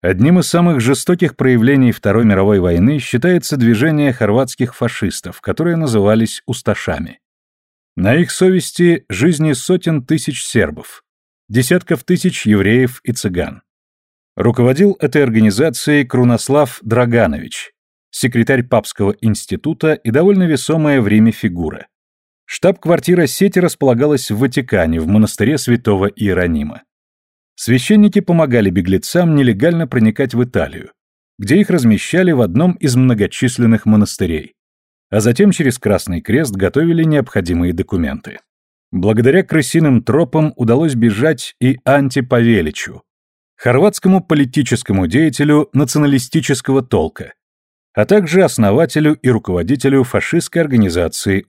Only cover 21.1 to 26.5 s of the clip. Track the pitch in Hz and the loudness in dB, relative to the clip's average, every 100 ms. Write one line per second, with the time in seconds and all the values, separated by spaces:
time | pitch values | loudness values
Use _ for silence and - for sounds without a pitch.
21.1 | 107 110 - 101 87 80 - - _ _ | 4 2 2 -6 -4 -8 -10 -18 _ _
22.1 | _ _ _ - - 180 185 160 170 - | _ _ _ -16 0 0 0 -2 0 2
23.1 | 175 147 - 196 185 170 - 135 120 147 | 2 0 0 0 2 -2 0 0 2 2
24.1 | 139 - 107 135 143 123 98 82 82 80 | 0 -2 -2 -2 -2 -2 -2 0 -2 0
25.1 | 107 107 - 107 151 - 120 113 95 101 | 2 2 0 -2 0 0 0 0 0 -2
26.1 | - 101 90 90 | -2 -2 0 0